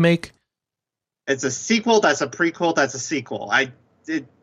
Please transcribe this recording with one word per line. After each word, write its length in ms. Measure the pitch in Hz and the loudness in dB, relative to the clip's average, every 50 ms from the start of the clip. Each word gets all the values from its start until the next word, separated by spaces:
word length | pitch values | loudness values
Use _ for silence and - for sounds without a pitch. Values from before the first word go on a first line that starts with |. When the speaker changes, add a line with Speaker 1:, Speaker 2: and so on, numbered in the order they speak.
Speaker 1:
make. 320 | 165 170 170 170 - - _ _ _ _ _ _ _ _ _ _ _ _ _ _ _ _ _ _ _ | 4 4 4 2 -2 -10 _ _ _ _ _ _ _ _ _ _ _ _ _ _ _ _ _ _ _
Speaker 2:
It's 160 | 127 135 127 | -4 -2 -2
a 80 | 135 131 | -2 -4
sequel. 500 | 127 - - - 226 220 - 233 220 208 | -4 -6 -2 0 0 0 4 4 4 4
That's 200 | 190 156 143 - | 4 4 2 2
a 80 | 151 127 | -2 -6
prequel. 460 | - - 170 170 - - 175 165 - | -2 -2 -2 -2 -2 -2 -2 0 2
That's 180 | 156 139 131 - | 0 0 -2 -2
a 40 | 127 | -8
sequel. 480 | - - 160 135 123 - 120 - - 101 | -8 -6 -6 -6 -4 -6 -10 -10 -4 -2
I, 220 | 113 131 135 127 127 _ _ _ _ _ _ | 0 0 0 -2 -6 _ _ _ _ _ _
it, 200 | 151 160 151 131 - _ _ | -6 -6 -6 -6 -10 _ _